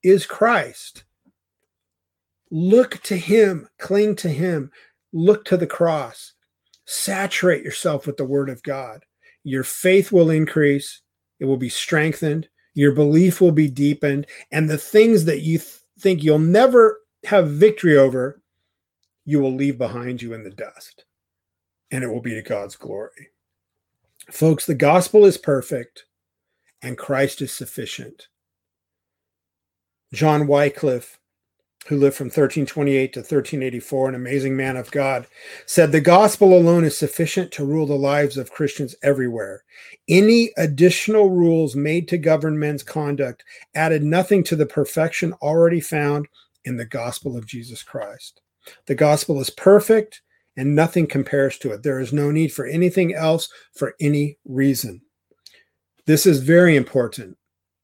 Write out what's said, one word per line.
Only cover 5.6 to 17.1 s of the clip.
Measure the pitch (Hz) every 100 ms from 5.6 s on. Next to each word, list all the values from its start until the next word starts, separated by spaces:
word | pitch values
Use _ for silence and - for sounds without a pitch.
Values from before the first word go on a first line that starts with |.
| 160
cross, | - 170 156 120 - - _ _ _ _ _ -
saturate | - - 196 196 - 180 147
yourself | - - 170 143 147
with | 143
the |
word | 131 139 135
of | 123
God. | 147 135 123 110 _ _ _ _
Your | 143 131
faith | 127 - 185 196 190
will | 190 160
increase, | 160 156 156 143 139 - - _ _ _ _
it |
will | 131 131
be | 123
strengthened, | - - 160 160 151 156 160 - _ _
your | 151 143
belief | 135 147 156 185 170
will | 180
be | 156 151
deepened, | 127 143 147 147 139 143 - -
and | 147 156
the | 151
things | - 214 226 214 160
that | 147
you | 156 160
th-, | - - _ _
think | 190 175
you'll | 156 151
never | 160 202 254 240 220 214 _